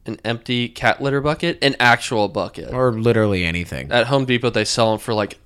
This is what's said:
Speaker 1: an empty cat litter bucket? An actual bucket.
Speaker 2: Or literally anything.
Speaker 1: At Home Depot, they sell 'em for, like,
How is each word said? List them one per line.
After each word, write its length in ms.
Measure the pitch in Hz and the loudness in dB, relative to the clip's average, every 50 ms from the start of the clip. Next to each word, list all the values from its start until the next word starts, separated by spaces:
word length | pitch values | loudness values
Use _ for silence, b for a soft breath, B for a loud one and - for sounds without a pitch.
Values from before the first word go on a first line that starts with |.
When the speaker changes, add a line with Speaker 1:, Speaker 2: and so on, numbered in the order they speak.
| _ | _
Speaker 1:
an 120 | - 110 - - | -12 -12 -8 -6
empty 460 | 113 117 117 - - 123 120 120 117 | -6 -6 -6 -4 -4 -2 -2 -2 -4
cat 320 | 117 - - 117 - - | -6 0 0 2 2 2
litter 180 | 139 139 135 143 | 0 -2 -2 0
bucket? 380 | 135 147 156 - - 170 165 - | 0 -2 -2 -2 -2 -4 -2 0
An 140 | - 139 131 - | 0 0 2 4
actual 520 | 123 120 120 120 - - 127 110 104 95 | 4 4 4 4 2 -2 0 0 0 0
bucket. 440 | - 107 87 92 - - - - 120 | 0 -4 -6 -6 -8 -12 -12 -6 -2
Speaker 2:
Or 200 | 127 131 127 113 | 0 0 0 0
literally 500 | 110 110 117 113 110 110 104 98 92 87 | 2 0 2 2 4 2 2 2 0 0
anything. 480 | 82 82 85 87 - - 65 65 73 | 0 -2 -4 -4 -6 -8 -10 -6 -2
Speaker 1:
At 160 | 117 120 113 120 | 0 0 2 2
Home 160 | 139 139 131 | 2 0 2
Depot, 260 | 127 123 117 123 123 | 2 0 0 0 0
they 140 | 113 110 107 | 0 0 -2
sell 300 | - - - 117 110 107 | 0 0 2 2 2 2
'em 40 | 107 | -2
for, 140 | - - 113 | -2 -4 -2
like, 240 | 107 104 98 - - _ | -2 -2 -4 -6 -14 _